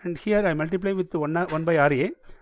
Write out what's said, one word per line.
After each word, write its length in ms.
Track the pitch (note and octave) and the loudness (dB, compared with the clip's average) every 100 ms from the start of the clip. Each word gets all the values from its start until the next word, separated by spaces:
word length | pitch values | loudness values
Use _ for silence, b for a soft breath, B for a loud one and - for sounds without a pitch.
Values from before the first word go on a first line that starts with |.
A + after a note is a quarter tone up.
and 140 | F3 E3+ | -8 -6
here 300 | G#3 G#3 G3 | 0 2 2
I 80 | |
multiply 380 | D#3 D#3+ F#3 G3 | 0 -2 -2 -2
with 220 | G3 E3+ | -2 -2
one, 220 | E3+ D3+ D#3+ | -2 -2 -2
uh, 100 | F3 | -2
one 180 | D#3 | -2
by 120 | E3 E3 | 0 4
R 160 | C#3+ | 4
A. 200 | C3+ F#3 E4+ b b | 4 0 -4 b b